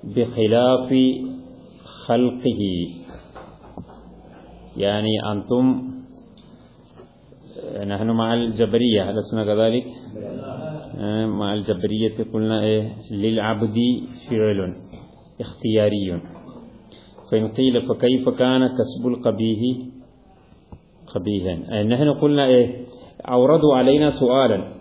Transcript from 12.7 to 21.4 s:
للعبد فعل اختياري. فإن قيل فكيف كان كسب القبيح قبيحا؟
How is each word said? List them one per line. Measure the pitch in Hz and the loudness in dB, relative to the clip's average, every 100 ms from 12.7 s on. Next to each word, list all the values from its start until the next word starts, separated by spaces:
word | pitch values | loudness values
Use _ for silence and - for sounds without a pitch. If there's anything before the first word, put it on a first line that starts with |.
| 110 110 107 - | 0 -2 -10 -10
للعبد | 104 110 113 107 107 113 110 120 123 - - - | -2 0 0 0 0 0 2 2 0 -4 -16 -4
فعل | 113 107 98 92 - - - - - - - | 0 2 0 -4 -8 -18 -20 -20 -20 -20 -14
اختياري. | - - 113 110 107 104 95 85 - - - - - - - - - - - | -14 -6 0 4 4 2 -2 -6 -8 -18 -20 -20 -20 -20 -20 -20 -20 -20 -2
فإن | 113 110 | 0 0
قيل | 110 131 120 | 2 2 2
فكيف | - 110 123 127 127 | 0 0 2 2 0
كان | - 127 131 127 | 0 2 4 2
كسب | - 107 - 123 | 0 -4 -2 -4
القبيح | 120 120 104 113 104 123 127 127 - - _ _ _ _ - _ - _ _ - | 0 -2 0 -2 0 -2 -4 -10 -18 -20 _ _ _ _ -20 _ -20 _ _ -10
قبيحا؟ | 104 98 101 | -6 -2 -2